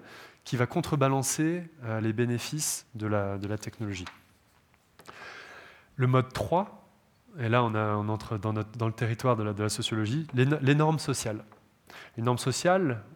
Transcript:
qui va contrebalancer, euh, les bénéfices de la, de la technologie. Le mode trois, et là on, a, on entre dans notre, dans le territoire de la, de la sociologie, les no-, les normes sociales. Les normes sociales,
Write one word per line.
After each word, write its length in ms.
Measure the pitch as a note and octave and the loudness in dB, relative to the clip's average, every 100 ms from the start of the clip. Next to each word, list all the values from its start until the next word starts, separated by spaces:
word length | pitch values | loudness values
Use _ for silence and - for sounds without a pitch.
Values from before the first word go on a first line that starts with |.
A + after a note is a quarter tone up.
| - - - - | -10 -20 -20 -18
qui 120 | - A#2 | -6 0
va 100 | B2 | 2
contrebalancer, 1040 | F3 - D3+ C#3 C3+ B2+ - D#3 F3 E3+ - | 0 0 2 2 2 0 0 0 0 -8 -12
euh, 160 | A#2 A2 | -6 -2
les 120 | A2 | 0
bénéfices 760 | A2 A#2+ A#2+ - D3+ - - - | 2 2 0 -2 -4 -4 -4 -8
de 120 | G#2+ G#2+ | -6 0
la, 320 | G#2 G2 G2 | 0 0 -4
de 100 | G2+ | -4
la 100 | G#2+ | -6
technologie. 480 | - - G#2+ F#2 F2+ - _ _ _ _ _ _ _ _ - - - - - - - - _ - | -6 -8 -6 -6 -10 -14 _ _ _ _ _ _ _ _ -20 -18 -18 -18 -18 -20 -20 -20 _ 0
Le 100 | B2+ | 4
mode 260 | C3 B2+ | 4 2
trois, 560 | - - E3+ G3+ - - _ _ _ _ F3+ | -2 0 0 -2 -8 -20 _ _ _ _ -4
et 100 | A2+ | 2
là 140 | B2 | 4
on, 120 | A#2 | 4
a, 200 | G#2+ G#2+ | 2 2
on 140 | G#2 G#2 | 0 0
entre 300 | G#2+ - A2 | -4 -4 -4
dans 140 | G#2+ | -2
notre, 180 | G#2+ G#2+ A#2+ | -2 -4 -2
dans 100 | A2 | -2
le 60 | |
territoire 440 | - A2+ A#2 C3 A2+ | 0 -2 0 2 2
de 60 | |
la, 100 | G#2+ | 0
de 100 | G2+ | 0
la 60 | G#2+ | -2
sociologie, 580 | - A2+ A2 G#2+ C#3+ D#3 | 0 -2 0 0 -2 -2
les 120 | B2 C3+ | 2 2
no-, 120 | D3+ | 4
les 140 | C#3 | 4
normes 240 | D3 D#3 D#3 | 4 4 2
sociales. 460 | - B2+ A#2 G#2+ - - _ _ _ - - - | -2 -4 -4 -6 -10 -20 _ _ _ -20 -14 -4
Les 60 | |
normes 160 | A#2 B2 | 0 0
sociales, 640 | C3 A#2+ F3 F#3+ E3 A2+ - | 0 0 2 4 2 -2 -8